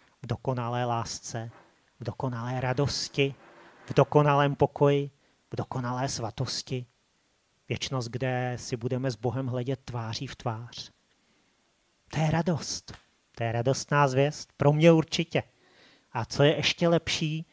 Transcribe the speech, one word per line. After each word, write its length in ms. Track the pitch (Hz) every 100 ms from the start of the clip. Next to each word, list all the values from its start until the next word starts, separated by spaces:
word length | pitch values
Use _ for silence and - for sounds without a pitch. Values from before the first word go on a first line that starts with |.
| _ _
v 60 | -
dokonalé 580 | 117 - 127 120 123 123
lásce, 640 | 117 113 - - 120 113 - _ _ _ -
v 0 |
dokonalé 580 | 117 - 135 120 120 127
radosti, 720 | 127 127 139 - - - 139 135 - - - - -
v 80 |
dokonalém 640 | - 139 151 147 143 143 143
pokoji, 540 | 139 - 143 143 143 - _ _ _
v 40 | 120
dokonalé 540 | - 131 123 123 135
svatosti. 760 | - 113 - 127 - - 127 123 _ _ _ _ _ _ _ -
Věčnost, 380 | 110 - 135 117
kde 460 | 117 127 127 127 120
si 180 | - 123
budeme 340 | 120 127 131
s 40 | 110
Bohem 320 | 127 117 135
hledět 320 | 123 120 135 -
tváří 420 | 120 113 113 135
v 80 | -
tvář. 560 | 131 110 120 - - _ _ _ _ _ _ _ _ _ _ _ _
To 80 | 139
je 120 | 156
radost. 640 | 160 165 156 - - - - _ _ _ -
To 80 |
je 80 | 117
radostná 560 | 117 120 135 - 147 143
zvěst. 460 | 127 143 - - -
Pro 160 | 143
mě 180 | 147 165
určitě. 520 | 160 151 - 165 143 - _ _ _ - _ _
A 120 | 120 113
co 180 | -
je 120 | 143 160
ještě 320 | - - 170
lepší, 580 | 170 - - 160 156 165